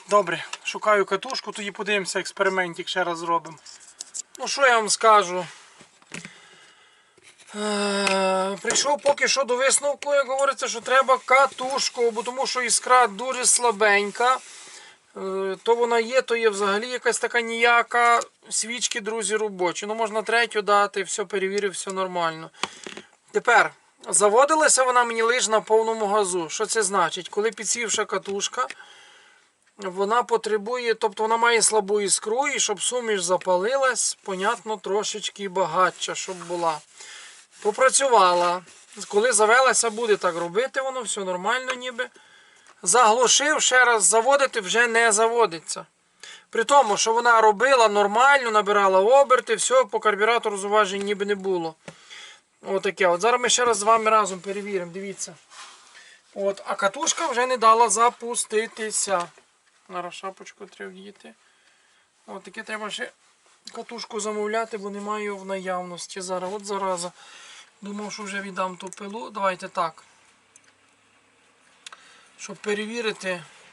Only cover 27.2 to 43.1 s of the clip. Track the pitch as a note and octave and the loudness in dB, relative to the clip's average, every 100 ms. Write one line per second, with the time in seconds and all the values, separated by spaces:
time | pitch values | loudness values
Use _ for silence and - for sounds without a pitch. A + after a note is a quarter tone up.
27.2 | E3+ - G#3+ A3 G#3 A#3 A3+ G3+ G#3 G3 | -8 -4 -4 -4 -6 -4 -4 -4 -4 -6
28.2 | F#3 G3 F#3+ - C4 - - - - - | -6 -6 -6 -4 -6 -8 -20 -20 -20 -20
29.2 | _ _ _ _ _ - F#3+ F3+ G3 A#3 | _ _ _ _ _ -12 -10 -4 0 0
30.2 | A#3+ A3+ G#3+ G#3+ G3+ B3 A#3+ A3 A3+ G3+ | 0 -2 0 -4 -4 -6 -2 -2 -2 -2
31.2 | A3 A3+ A#3 A#3 G3+ G#3+ G3 G#3 G3 - | -2 2 4 4 2 0 0 0 0 -2
32.2 | G#3+ A#3 C#4+ B3 - G3+ - B3 A#3 G#3 | -2 -2 -2 -2 -4 -4 -4 -6 -4 -4
33.2 | F3 F3+ F#3 F3+ G3+ C4+ C4 A3+ - - | 0 -2 0 0 0 0 0 0 -4 -6
34.2 | - F#3+ G3+ A#3 A3 G#3+ F#3+ G3+ G3 G#3+ | -8 -4 -2 -4 -6 -8 -4 -4 -4 -6
35.2 | - - G3 F3+ F3 E3 F#3 - - E3 | -10 -10 -6 -2 -2 2 0 0 -8 -8
36.2 | - F3+ E3+ F3 E3+ D3+ - - - - | -10 -12 -8 -4 -2 -4 -8 -20 -20 -20
37.2 | - - _ - G#3 G#3+ C4 - C4+ A3+ | -20 -20 _ -8 -4 2 2 4 4 6
38.2 | F#3 F3 F3 F3+ F3 - _ - - G#3 | 6 4 2 0 -6 -20 _ -18 -2 0
39.2 | A#3+ A3 G#3+ A#3+ C4 A3 A#3 G#3+ A#3+ G3 | 2 4 6 6 6 2 0 -2 0 2
40.2 | F#3 E3 F3 F3+ C4 C#4 C4+ B3+ G#3 - | 0 -2 -4 -2 -2 -2 -6 -6 -6 -6
41.2 | F#3+ F3+ F#3+ B3 B3+ B3+ B3+ A#3+ B3 _ | -6 -4 -2 -2 -4 -8 -8 -8 -10 _
42.2 | _ _ _ _ _ _ F#3 A#3 A3+ | _ _ _ _ _ _ 0 4 6